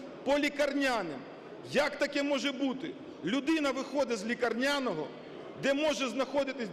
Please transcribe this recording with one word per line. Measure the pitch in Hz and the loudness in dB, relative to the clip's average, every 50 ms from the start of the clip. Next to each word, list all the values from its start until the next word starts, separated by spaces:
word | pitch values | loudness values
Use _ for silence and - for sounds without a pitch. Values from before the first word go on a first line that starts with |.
| - - - - - | -12 -12 -12 -4 0
по | 254 285 294 | 2 4 4
лікарняним. | 285 285 285 277 294 277 269 285 277 262 240 220 180 160 139 123 - - - - - - - - - 123 | 4 2 2 2 2 2 2 2 2 2 2 2 0 -2 -4 -8 -10 -12 -14 -14 -14 -14 -14 -14 -8 0
Як | 151 254 294 - - | 2 2 2 2 2
таке | - 285 277 285 285 277 | 0 0 0 2 0 2
може | 285 285 254 214 285 | 2 2 2 0 0
бути? | 269 247 277 262 240 - 165 139 113 - - - - - - | 0 0 0 0 0 -2 -4 -8 -8 -10 -12 -14 -10 -6 -2
Людина | 175 233 277 269 320 320 320 285 277 | 0 0 2 2 4 4 4 2 2
виходить | 254 269 254 - 254 294 269 220 233 | 0 -2 -4 -2 0 0 2 2 0
з | 202 202 | -2 -2
лікарняного, | 220 240 - 240 226 220 233 262 285 285 277 254 233 175 156 143 123 - - - - - - - - - - 175 | -2 0 0 0 0 2 2 2 2 2 2 0 0 -2 -2 -4 -4 -8 -10 -14 -14 -14 -12 -12 -12 -8 0 2
де | 269 277 | 2 2
може | 277 311 311 277 220 269 | 4 4 2 2 2 0
знаходитись | 240 214 269 254 - 269 285 277 269 254 269 226 185 | 0 0 0 -2 2 2 2 2 0 -2 -4 -4 -6